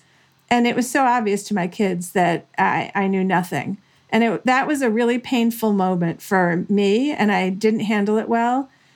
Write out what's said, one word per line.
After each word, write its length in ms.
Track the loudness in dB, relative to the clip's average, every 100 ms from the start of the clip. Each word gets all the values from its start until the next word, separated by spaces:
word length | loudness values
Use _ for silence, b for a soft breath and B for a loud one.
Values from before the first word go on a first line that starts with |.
| b b b b _
And 180 | 0 2
it 80 | 0
was 140 | -2
so 140 | 0
obvious 400 | 2 2 0 -4 -2
to 100 | -4
my 120 | -4
kids 440 | -2 -2 -2 -4
that 340 | 0 2 0 -6 -2
I, 340 | 0 0 -4
I 140 | -2 -2
knew 160 | 0
nothing. 540 | 0 0 -2 -6 -8 -10 b b b
And 140 | 0
it, 220 | 0 0 0
that 220 | 0 0
was 140 | 0
a 100 | 0
really 260 | 0 0 -2
painful 560 | -2 0 0 0 0
moment 480 | 2 2 0 -2 -4
for 440 | 0 2 2 0 0
me, 420 | 2 2 2 0
and 200 | 0 0
I 180 | 0 0
didn't 320 | 0 0 0
handle 360 | 0 0 0 0
it 120 | 0
well. 400 | 0 0 -2 -4 b b